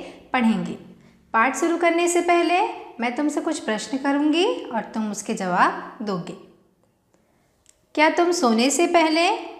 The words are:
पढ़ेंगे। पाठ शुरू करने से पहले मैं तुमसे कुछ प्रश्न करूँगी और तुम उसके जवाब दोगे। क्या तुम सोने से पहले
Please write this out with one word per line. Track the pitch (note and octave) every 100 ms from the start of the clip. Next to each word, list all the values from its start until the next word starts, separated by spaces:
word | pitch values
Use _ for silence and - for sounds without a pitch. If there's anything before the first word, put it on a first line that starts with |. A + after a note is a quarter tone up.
| - - -
पढ़ेंगे। | B3+ A3+ F#3+ E3+ - - - - _ _
पाठ | A3+ A#3+ C4+
शुरू | E4+ E4+
करने | E4+ E4+ E4+
से | F4
पहले | F4 F4 E4 F4+ A4 - - -
मैं | A#3+ B3
तुमसे | D4 D4+
कुछ | D#4+ D4+
प्रश्न | - G#3+ - C4+
करूँगी | C#4 C#4+ D4+ D#4+ G#4+
और | B4 - A3+
तुम | - A3+ G#3+
उसके | G3+ -
जवाब | G#3+ F#3 F3+ D4 - - -
दोगे। | G#3 F3+ E3 - - _ _ _ _ _ _ _ _ _ _ _ _ _ _
क्या | - D#4
तुम | D#4 F4
सोने | E4+ A#3+ A3 C4
से | C#4 F4
पहले | F4 D#4+ D#4+ F4 - -